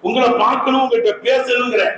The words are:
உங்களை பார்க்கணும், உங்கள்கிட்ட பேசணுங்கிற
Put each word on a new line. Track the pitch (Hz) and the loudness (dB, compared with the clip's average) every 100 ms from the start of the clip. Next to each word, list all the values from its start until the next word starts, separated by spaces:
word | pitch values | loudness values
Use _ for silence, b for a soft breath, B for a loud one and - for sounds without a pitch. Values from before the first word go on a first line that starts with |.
உங்களை | 180 233 247 | -2 0 2
பார்க்கணும், | 233 214 262 - 262 | 2 0 0 0 0
உங்கள்கிட்ட | 262 233 208 - | 2 0 0 -2
பேசணுங்கிற | 233 262 262 247 247 214 - | 0 0 0 -2 0 0 -2